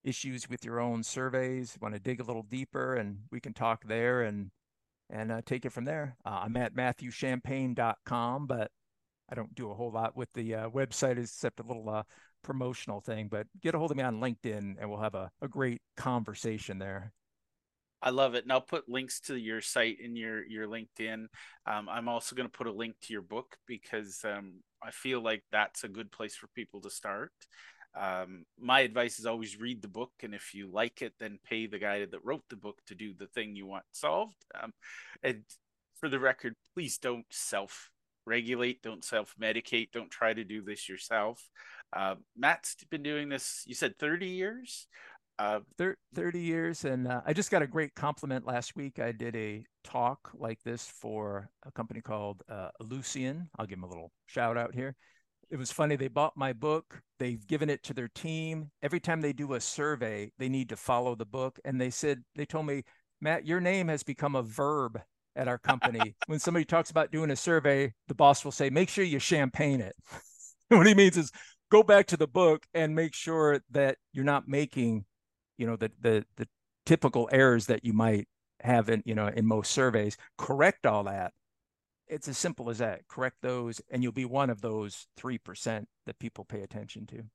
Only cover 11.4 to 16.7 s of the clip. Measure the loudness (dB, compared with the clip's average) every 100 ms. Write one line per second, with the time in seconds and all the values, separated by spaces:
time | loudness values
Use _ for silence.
11.4 | -6 -6 -10 -8 -4 -6 -6 -16 _ _
12.4 | -8 -6 -4 -6 -10 -10 -8 -8 -6 -6
13.4 | -8 -6 -2 -2 -2 -2 -2 -2 -4 -4
14.4 | -6 -6 -8 -8 -8 -4 -4 -4 -10 _
15.4 | -10 -2 -2 -2 _ -6 -2 -2 -2 -6
16.4 | -6 -6 -8